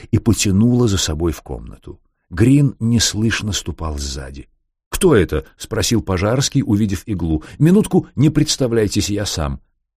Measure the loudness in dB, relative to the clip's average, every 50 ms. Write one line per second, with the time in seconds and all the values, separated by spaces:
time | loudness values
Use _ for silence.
0 | -6 -2 -2 0 2 2 2 2 2 2 2 4 4 4 4 2 2 2 0 0
1 | -2 -2 -4 -2 -2 -4 -4 -6 -10 -12 -12 -12 -14 -16 -18 -20 -20 -20 -20 -20
2 | _ _ _ _ _ -6 0 2 4 4 6 4 4 2 0 -2 -2 0 2 2
3 | 0 0 -2 -2 -2 -2 -2 -2 -4 -6 -6 -6 -6 -8 -10 -8 -8 -8 -6 -6
4 | -8 -8 -8 -10 -12 -14 -16 -18 -20 _ _ _ _ _ _ _ _ -10 -2 2
5 | 4 4 4 4 4 2 -2 -6 -6 -8 _ -18 -12 -8 -4 -4 -2 0 0 0
6 | 0 -2 -2 -2 0 0 0 0 -2 0 0 -2 0 2 0 0 0 0 -2 -6
7 | -6 -6 -6 -4 -2 -2 -2 -2 -4 -6 -2 2 4 4 4 4 2 2 0 0
8 | 0 0 0 2 2 2 2 2 0 0 -2 -2 -2 0 0 0 0 0 0 -2
9 | -2 -2 -4 -4 -6 -6 -4 -4 -4 -4 -6 -8 _ _ _ _ _ _ _